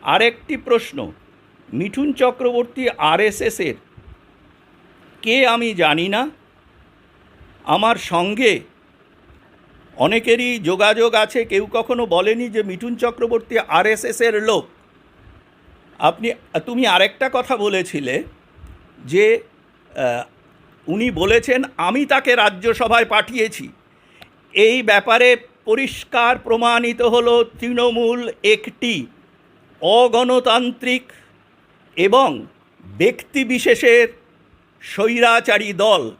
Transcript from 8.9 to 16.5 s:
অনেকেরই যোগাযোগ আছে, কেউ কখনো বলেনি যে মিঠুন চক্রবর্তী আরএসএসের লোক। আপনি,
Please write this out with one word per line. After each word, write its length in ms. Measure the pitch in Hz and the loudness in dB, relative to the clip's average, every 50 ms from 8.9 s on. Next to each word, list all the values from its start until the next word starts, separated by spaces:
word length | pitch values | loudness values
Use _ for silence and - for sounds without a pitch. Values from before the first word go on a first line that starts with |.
| _ _ _ _ _ _ _ _ - _ _ _ _ _ _ _ _ - _ _ - | _ _ _ _ _ _ _ _ -20 _ _ _ _ _ _ _ _ -20 _ _ -6
অনেকেরই 640 | - 123 151 208 233 226 240 233 240 247 247 247 233 | -2 0 0 0 0 2 2 0 2 2 -2 -4 -4
যোগাযোগ 560 | 190 156 185 185 202 208 214 220 226 233 226 | -2 -4 0 2 2 2 2 2 0 2 2
আছে, 300 | 220 214 214 - 254 226 | 2 0 0 -2 -4 -4
কেউ 220 | 226 - 196 214 208 - | -2 -2 -4 -4 -2 -4
কখনো 340 | 233 226 - 247 240 240 | -4 -4 -2 -4 -4 -2
বলেনি 420 | 214 175 175 180 208 220 233 247 240 | -2 0 0 0 0 -2 -2 -4 -6
যে 140 | 208 220 214 | -4 -6 -6
মিঠুন 340 | 202 185 175 233 240 240 | -6 -6 -10 -8 -10 -8
চক্রবর্তী 640 | 214 247 240 233 240 247 233 240 226 226 - - - | -4 -4 -6 -4 -4 -6 -4 -4 -4 -6 -4 -4 -6
আরএসএসের 840 | - - 151 160 185 214 220 208 - 247 220 - 240 233 220 208 214 | -4 0 0 2 2 2 0 -2 -4 -8 -4 -2 -2 0 0 0 0
লোক। 240 | 220 220 175 - - _ _ _ _ _ _ _ _ _ _ - - - - _ _ _ _ _ _ - _ _ _ - _ | 0 0 0 -2 -6 _ _ _ _ _ _ _ _ _ _ -20 -20 -20 -20 _ _ _ _ _ _ -20 _ _ _ -14 _
আপনি, 340 | - 156 170 - 214 233 - - - _ | 0 0 0 0 -4 -6 -6 -6 -12 _